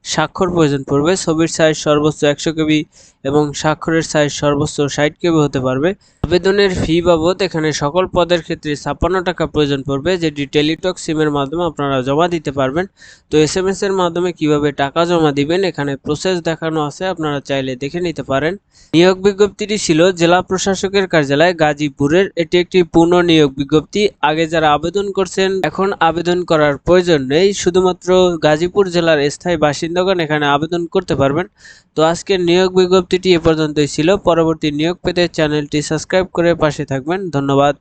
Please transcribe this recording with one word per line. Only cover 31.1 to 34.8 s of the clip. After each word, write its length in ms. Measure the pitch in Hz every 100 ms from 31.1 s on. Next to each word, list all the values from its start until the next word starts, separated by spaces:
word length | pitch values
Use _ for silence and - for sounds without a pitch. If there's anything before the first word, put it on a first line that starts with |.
| 139
পারবেন। 260 | 135 147 202 _ - - _
তো 60 | - 160
আজকের 300 | 170 - 190 175
নিয়োগ 220 | 175 190 185
বিজ্ঞপ্তিটি 500 | 180 185 180 185 190 170
এ 40 | 165
পর্যন্তই 420 | 156 156 151 143
ছিল। 140 | - 160 202 180
পরবর্তী 420 | 165 160 156 156
নিয়োগ 180 | 147